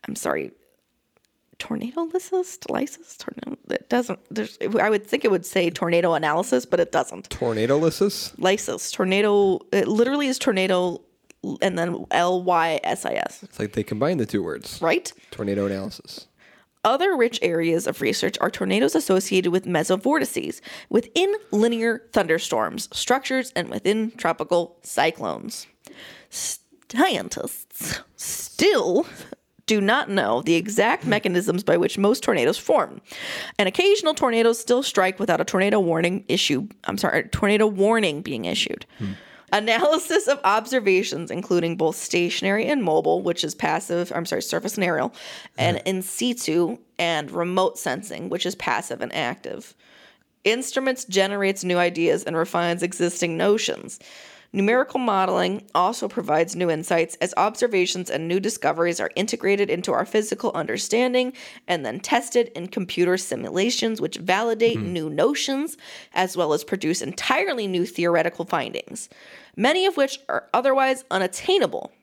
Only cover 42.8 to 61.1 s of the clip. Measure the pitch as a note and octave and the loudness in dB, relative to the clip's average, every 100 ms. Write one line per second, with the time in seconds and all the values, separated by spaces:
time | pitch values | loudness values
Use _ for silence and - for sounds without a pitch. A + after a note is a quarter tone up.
42.8 | F#3 D#3+ D#3+ E3+ - E3+ D#3 - E3 D#3+ | 2 2 2 0 0 -2 -4 -2 -2 -2
43.8 | - F3 F3 - E3+ F#3 - - - G#3+ | -2 -4 -2 -6 -4 -4 -4 -4 -4 -2
44.8 | F3+ D#3+ - - - - - - D#3+ E3 | -2 0 -2 -6 -16 -16 -18 -2 -2 0
45.8 | - F#3+ F#3 - B3 A#3+ - D#3+ F3 A#3+ | -2 -4 -4 -4 -2 -2 -2 0 0 -2
46.8 | _ _ E3+ D#3+ D3 E3+ F3 F#3 F#3+ - | _ _ -2 -2 -4 -4 -2 2 0 0
47.8 | - C3 G3+ - - F3+ F#3 - - A#2+ | -4 -4 -6 -10 -6 -4 -4 -4 -2 -2
48.8 | - - A#2 - B2+ - - - - _ | -4 -8 -6 -4 -4 -6 -10 -12 -14 _
49.8 | _ - - _ _ _ G3 A#3 B3+ - | _ -20 -20 _ _ _ 0 0 -2 -2
50.8 | C4 C4 - F#3+ F#3+ G3+ G3 G3 F3+ F3+ | -2 -4 -2 0 0 2 0 0 0 2
51.8 | F3 D3+ E3 D3+ - E3 E3 F3 E3+ E3+ | 2 2 2 2 0 -2 0 0 0 0
52.8 | F3+ - F3 F3 F3 E3 F#3 G#3+ - - | -2 0 -2 0 -2 0 2 2 0 -6
53.8 | - - - - - - _ G3 G3 B3 | -10 -16 -18 -20 -20 -20 _ 0 2 2
54.8 | C4 - B3 G3 F#3 F#3 F3+ G3+ G#3 D#3 | 2 -2 0 2 2 2 0 -2 -2 2
55.8 | F3+ A#3+ G#3 A#3+ A3 B3 E3+ E3 F3+ D#3 | 2 0 -4 -4 0 2 2 0 -2 -2
56.8 | - E3+ E3 - F#3 - G3 A3 A#3+ G3+ | 0 0 0 -2 -2 0 0 2 0 2
57.8 | F3+ F#3 F3+ C#3+ E3 F3+ G3+ - C#3+ D#3 | 0 -2 -4 -4 -2 0 -2 -2 -2 2
58.8 | E3+ E3+ F#2 - G#3 A3+ G3 G3 G3+ F3 | 0 0 -4 -2 -2 -2 0 2 2 -2
59.8 | F#3 A#2+ F3 A3 G#3+ - A#3 - D#3 A#2+ | 0 -2 0 0 -2 -2 -2 -4 -4 -4
60.8 | - A3+ B3+ | -2 0 2